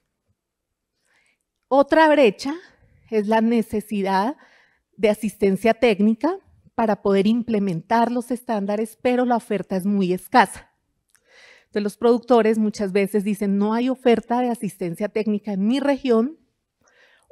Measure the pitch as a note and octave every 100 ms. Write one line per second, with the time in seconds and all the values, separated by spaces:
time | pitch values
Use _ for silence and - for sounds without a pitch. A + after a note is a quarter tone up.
0 | _ _ _ _ _ _ _ _ _ _
1 | _ _ _ _ _ _ - C4+ C#4 D#4+
2 | D#4+ D4 A#3+ F#3+ C4+ E4 - _ _ _
3 | - A3 G3+ A3 A3+ A#3 A3 G#3+ - G#3
4 | F#3+ F#3+ G#3+ D#4 _ _ _ _ _ -
5 | G#3 G#3 G#3+ - G3+ F#3+ A#3 A3 B3 F#3+
6 | G#3 A3+ D4+ G4 _ _ _ - A3+ G3+
7 | G#3 G3 G3 A#3+ A#3 G#3+ G3 E3 - A#3
8 | A#3 B3 A#3 A#3+ - G#3+ G3 G#3 A3+ -
9 | B3+ B3 B3 A#3 - G3+ F3+ F#3+ F#3 G3+
10 | F#3 F#3 - B3+ G3 - - _ _ _
11 | _ _ _ _ - - _ G#3+ G#3 -
12 | A#3+ A#3+ - A#3+ A3 A3 G#3+ - G3+ F#3+
13 | G3 G#3+ G3 G3+ G3+ G3 G#3 A3+ B3 B3
14 | B3+ A3+ - A#3+ B3 A3+ G3 - F3+ E3+
15 | G#3 A3 G#3+ G#3 G#3+ F#3+ G#3 C4+ C#4+ C4+
16 | C4 A3+ B3+ D#4+ _ _ _ _ _ _
17 | _ _ _